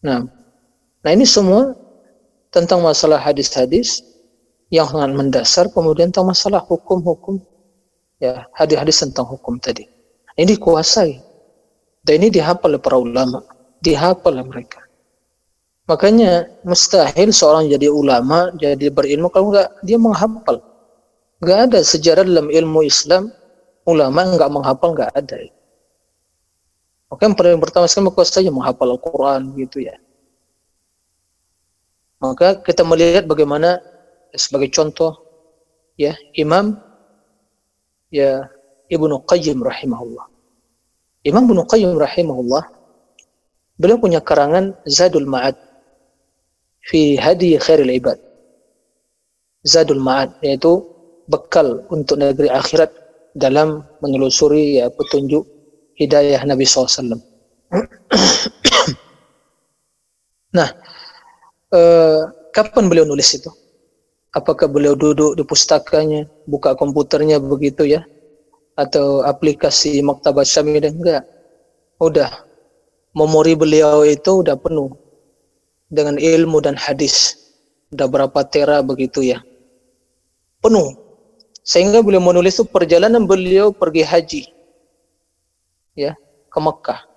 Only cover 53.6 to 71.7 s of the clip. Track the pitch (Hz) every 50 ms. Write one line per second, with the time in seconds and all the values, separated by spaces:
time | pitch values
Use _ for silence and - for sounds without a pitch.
53.6 | 156 156 156 151 151 - _ _ - 143 135 131 135 131 127 - 160 147 147 151
54.6 | 151 147 143 131 120 123 - - 147 - - 143 139 135 147 151 - _ _ _
55.6 | _ _ _ _ _ _ _ - 151 135 151 147 143 143 143 131 131 143 139 127
56.6 | 135 127 - 135 127 127 - - 131 120 113 113 - _ _ _ _ _ _ _
57.6 | _ _ - 185 - - - _ _ _ - 202 190 - - - - - - _
58.6 | _ - - 587 523 - - - _ _ _ _ _ _ _ _ _ _ _ _
59.6 | _ _ _ _ _ _ _ _ _ _ _ _ _ _ _ _ _ _ - 180
60.6 | 160 127 - - _ - - - - - - - _ _ _ _ _ _ _ _
61.6 | _ _ - 180 170 170 170 165 165 160 156 156 156 170 - - _ - - -
62.6 | 214 - - - 220 185 170 165 156 151 143 143 139 - - 131 - 165 - _
63.6 | _ _ _ _ _ _ _ _ _ _ _ _ _ _ - 151 - - 156 -
64.6 | - 151 139 147 143 143 143 135 143 151 147 139 151 151 139 170 147 - - -
65.6 | - - 165 147 - - - 156 156 156 151 151 147 147 _ _ _ - 143 139
66.6 | - 147 131 131 143 143 135 147 143 143 - 147 151 156 156 147 135 135 143 135
67.6 | 147 143 139 - 156 143 147 160 165 - _ _ _ _ _ _ _ _ _ _
68.6 | _ _ _ - 143 - - 151 143 139 139 139 127 139 143 - - 156 143 -
69.6 | - 151 135 - - 156 151 143 143 143 143 135 _ 151 135 139 139 131 - 160
70.6 | 147 151 151 151 143 151 147 165 175 175 160 139 - - _ _ _ _ _ _
71.6 | _ _